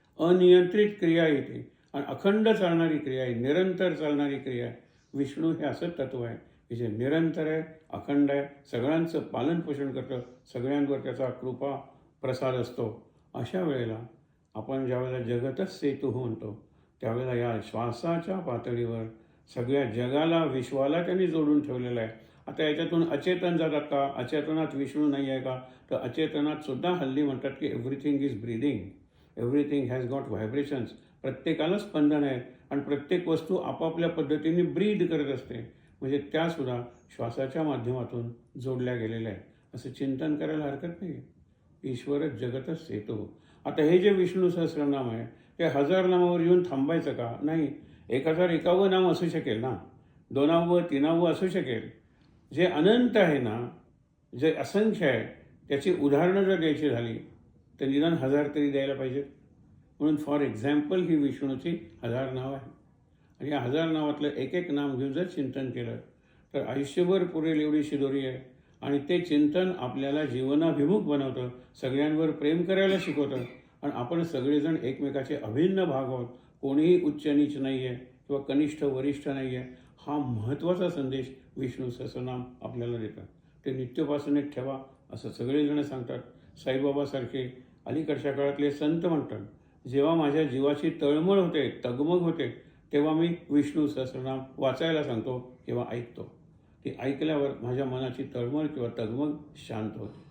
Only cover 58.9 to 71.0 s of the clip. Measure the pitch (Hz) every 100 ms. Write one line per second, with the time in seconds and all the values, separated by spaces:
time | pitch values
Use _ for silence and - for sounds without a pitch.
58.9 | 135 131 135 139 - _ _ _ - _
59.9 | - 151 147 143 147 135 110 135 147 151
60.9 | 185 175 156 139 123 139 127 170 170 -
61.9 | - 117 123 131 127 131 139 - - _
62.9 | _ _ _ _ - 135 147 123 151 165
63.9 | 156 151 143 147 139 127 180 170 143 143
64.9 | 127 139 135 135 - 131 135 131 120 117
65.9 | 117 - _ _ _ _ 143 120 135 139
66.9 | - 180 190 175 160 160 151 151 151 139
67.9 | 143 139 139 131 127 - - _ _ 131
68.9 | 143 139 175 175 147 147 170 185 180 123
69.9 | 139 139 147 147 123 131 147 165 143 147
70.9 | 208